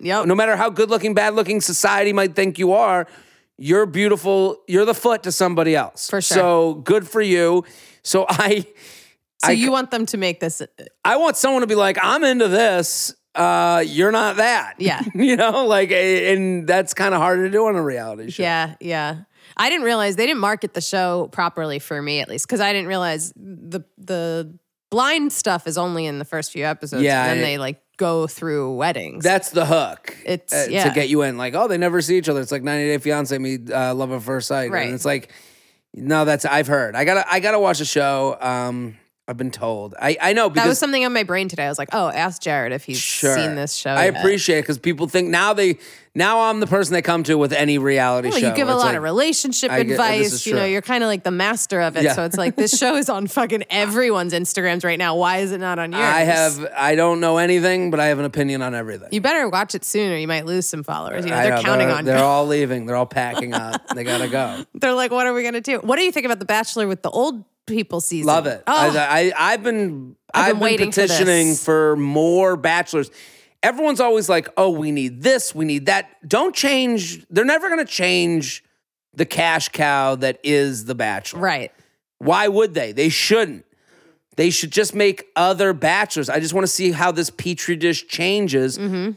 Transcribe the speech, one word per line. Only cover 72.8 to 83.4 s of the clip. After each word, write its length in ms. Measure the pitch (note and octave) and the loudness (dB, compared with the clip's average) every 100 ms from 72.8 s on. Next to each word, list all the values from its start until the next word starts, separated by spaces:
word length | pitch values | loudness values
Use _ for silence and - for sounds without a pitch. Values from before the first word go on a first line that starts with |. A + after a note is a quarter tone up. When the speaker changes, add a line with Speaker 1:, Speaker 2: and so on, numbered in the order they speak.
| E3+ D#3+ C3+ - - - _ _ | 0 -2 -4 -8 -20 -20 _ _
Speaker 2:
Everyone's 360 | G#3+ B3 D#4 C4 | -2 2 0 2
always 300 | B3 A3 G3 | 2 2 2
like, 180 | F3 E3 - | 0 0 2
"Oh, 140 | F#3+ | 2
we 220 | E3 D3+ | 2 -2
need 320 | D3 C3 B2 | -2 -4 -2
this, 300 | D#3 C4 - - | 2 2 0 -4
we 100 | D#3 | -2
need 220 | D3 C#3 | 0 0
that." 180 | G3 G3 _ D#3 | 0 -2 _ -2
Don't 260 | G#3+ F4+ - | 0 2 0
change. 720 | C#4 C4+ B3+ A#3 E3+ E3+ - | 0 2 2 0 -2 -10 -4
They're 140 | F3 | 2
never 240 | B3+ D#4 F4+ | 2 2 0
gonna 160 | E4 D#4 | -2 -2
change 800 | - F3+ F3+ E3+ E3 C3 - - _ _ _ _ | -2 0 2 2 0 -2 -8 -16 _ _ _ _
the 120 | - E3 | -4 -2
cash 440 | - E3 D#3+ - | 0 2 2 -2
cow 460 | - D3+ C#3+ C3+ C3 | 0 2 2 2 0
that 240 | C3 B2+ | -2 -2
is 420 | C#3+ D3 C#3 B2 A2+ | 0 2 2 -2 -6
The 100 | A#2+ | -4
Bachelor. 440 | A2 G2 - E3+ | -4 -4 -8 -4
Speaker 1:
Right. 300 | F#3 D3 A#2+ - _ _ _ - | -2 -2 -6 -14 _ _ _ -6
Speaker 2:
Why 280 | C3+ F3+ G#3 | 0 2 2
would 260 | G3 A3 D#3+ | 2 0 0
they? 160 | A#2 | -4
They 180 | G#2+ D#3+ | 0 0
shouldn't. 560 | D3+ - A3 | 0 2 2